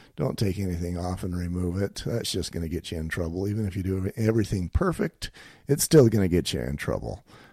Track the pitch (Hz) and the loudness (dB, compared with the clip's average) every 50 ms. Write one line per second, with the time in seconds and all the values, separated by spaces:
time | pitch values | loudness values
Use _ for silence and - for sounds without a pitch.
0 | - - _ - - 131 - - 110 98 90 98 98 92 87 85 87 87 90 85 | -20 -14 _ -4 -4 -4 -2 0 -2 -2 0 -2 -2 -4 -2 -2 -4 -4 -4 -4
1 | 90 90 92 - 107 92 87 90 87 87 87 90 90 87 87 98 101 - - - | -4 -4 -4 -4 -4 -4 -4 -4 -4 -2 -2 -2 -2 -2 0 0 -2 -2 -4 -6
2 | - - 117 113 - - - 92 85 - - 82 85 80 82 80 - - 90 82 | -6 -4 -4 -4 -4 -4 -4 -4 -4 -4 -4 -6 -4 -4 -4 -4 -6 -6 -6 -6
3 | 80 80 - - 85 82 85 92 98 104 104 113 107 95 87 98 90 95 95 95 | -6 -4 -4 -4 -4 -4 -2 -2 -2 -2 -2 -2 -2 -2 -2 -2 -2 -2 0 0
4 | 95 - - 117 113 110 113 113 101 - 110 95 87 85 - - 180 185 165 - | -2 -2 -2 0 2 2 2 2 2 0 0 -2 -2 0 0 0 2 2 0 0
5 | 156 160 - - - - - - - - - - _ - 143 151 - - 165 151 | -2 -4 -4 -6 -12 -14 -14 -14 -20 -20 -20 -8 _ -2 0 0 2 6 8 10
6 | 123 113 110 107 98 87 85 87 - - - 73 60 65 71 73 - - 55 50 | 10 10 8 4 4 4 4 2 2 0 -2 -4 -4 -4 -4 -4 -4 -2 -4 -2
7 | - - - - - - - - - - | -4 -6 -10 -10 -14 -20 -20 -20 -20 -20